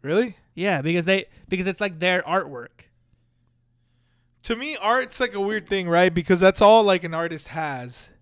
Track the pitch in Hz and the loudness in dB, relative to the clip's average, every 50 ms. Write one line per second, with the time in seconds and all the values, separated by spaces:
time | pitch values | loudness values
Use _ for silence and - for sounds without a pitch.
0 | - 139 160 208 247 240 185 _ _ _ _ - 175 208 185 143 139 156 170 175 | -4 -2 -2 -2 -2 -2 -6 _ _ _ _ -6 -4 -2 -2 -2 -2 0 -2 0
1 | 165 180 190 190 - - _ - - - 185 180 185 190 185 - 208 202 175 160 | 0 0 -2 -2 -2 -8 _ -20 -8 -6 -6 -4 -4 -4 -4 -4 -6 -8 -6 -4
2 | 175 185 180 180 - - 170 196 170 143 139 120 117 - _ _ _ _ _ _ | -2 0 0 -2 -2 -2 -2 -2 -2 -4 -12 -14 -16 -18 _ _ _ _ _ _
3 | _ _ _ _ _ _ _ _ _ _ _ _ _ _ _ _ _ _ _ _ | _ _ _ _ _ _ _ _ _ _ _ _ _ _ _ _ _ _ _ _
4 | _ _ _ _ _ _ _ _ _ - 226 226 269 302 311 220 190 214 240 262 | _ _ _ _ _ _ _ _ _ -6 -6 -6 -6 -8 -8 -4 -2 0 0 0
5 | 254 254 - - 254 240 202 202 196 202 214 214 160 - 202 196 185 170 170 175 | -2 -4 -6 -6 -6 -4 -4 -4 -4 -2 -4 -6 -4 -4 -4 -4 -2 2 4 4
6 | 180 185 165 175 160 - 185 170 190 190 190 - 214 202 220 226 214 202 190 180 | 4 4 2 0 2 2 2 6 6 4 6 6 6 8 8 8 6 4 2 0
7 | 170 170 165 160 165 165 165 151 - - - 165 160 147 139 127 123 123 123 - | -2 -6 -6 -4 -6 -6 -6 -10 -12 -12 -8 -6 -6 -6 -6 -8 -10 -12 -14 -18
8 | - - _ _ | -20 -20 _ _